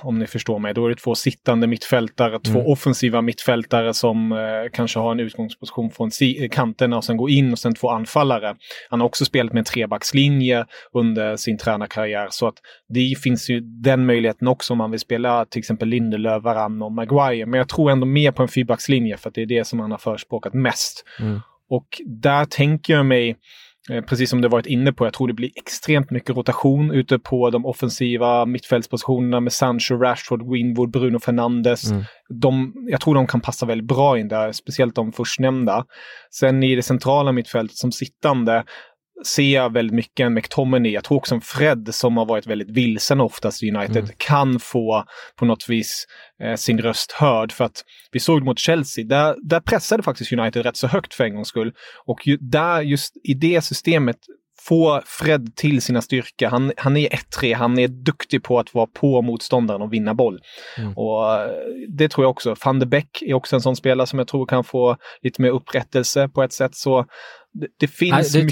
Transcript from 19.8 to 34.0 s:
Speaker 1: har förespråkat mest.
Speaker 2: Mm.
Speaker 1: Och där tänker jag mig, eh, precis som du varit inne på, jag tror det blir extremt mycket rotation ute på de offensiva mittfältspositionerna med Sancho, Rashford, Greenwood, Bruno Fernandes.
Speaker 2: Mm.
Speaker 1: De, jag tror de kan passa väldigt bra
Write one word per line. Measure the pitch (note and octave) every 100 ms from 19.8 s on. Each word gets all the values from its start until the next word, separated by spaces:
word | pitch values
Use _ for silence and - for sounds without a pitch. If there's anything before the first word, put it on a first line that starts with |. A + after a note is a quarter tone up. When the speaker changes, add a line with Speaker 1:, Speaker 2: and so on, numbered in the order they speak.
| G#2+
Speaker 1:
har | G#2+
förespråkat | - A2 - A#2 G2+
mest. | C3 B2+ - - - - -
Speaker 2:
Mm. | A2 G#2 - _ _
Speaker 1:
Och | B2+ - - C#4+
där | A2+ C#3 C#3+ D3
tänker | - C#3 D3+ -
jag | D#3 C3+
mig, | B2+ A#2+ A2+ _ - - _ -
eh, | A#2+
precis | A2 B2 B2+
som | B2
du | A#2+
varit | A#2 A2+
inne | B2 C3+
på, | C3+ A2+
jag |
tror | - B2+
det |
blir | A#2 B2 -
extremt | - - - D3+ C#3
mycket | B2 - B2
rotation | A#2+ - C#3 C#3 D3+
ute | C#3+ A#2+ B2+
på | - B2+ B2
de | A#2 C3
offensiva | B2 B2 - B2 A#2+ A#2+ A#2+ A#2
mittfältspositionerna | B2 - A#2+ A2+ A#2+ - B2+ B2 B2
med | A#2+
Sancho, | - C3 A#2+ - B2
Rashford, | B2+ A#2 - A#2+ B2
Greenwood, | B2+ A#2+ A#2+ A#2+
Bruno | B2 B2+ A#2
Fernandes. | - A#2+ A#2+ A#2+ A#2 A#2+ A2
Speaker 2:
Mm. | G2+ G#2 - - A#2+
Speaker 1:
De, | C3 C3 C3 C4+ B3
jag | C3+
tror | - C#3+
de | B2+
kan | B2
passa | A#2 - A#2
väldigt | A2+ A2+
bra | C3